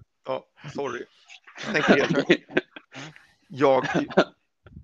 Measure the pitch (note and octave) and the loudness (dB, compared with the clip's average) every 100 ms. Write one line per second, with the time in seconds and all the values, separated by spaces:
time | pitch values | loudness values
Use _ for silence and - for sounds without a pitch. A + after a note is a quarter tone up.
0 | _ _ - C3 - _ D3+ C#3+ C#3 A#2+ | _ _ -10 -10 -10 _ -14 -10 -8 -10
1 | - _ _ - - - - D#3+ - C#3 | -14 _ _ -20 -20 -14 -4 0 4 4
2 | B2+ C#3 - D3 - - - - - C3 | 4 0 2 0 0 -4 -4 -12 -20 -18
3 | D#3 - _ _ _ C3+ C#3 C3 B2+ D3 | -18 -20 _ _ _ 0 4 4 2 -4
4 | C#3+ - - _ _ _ - - | 0 0 0 _ _ _ -20 -20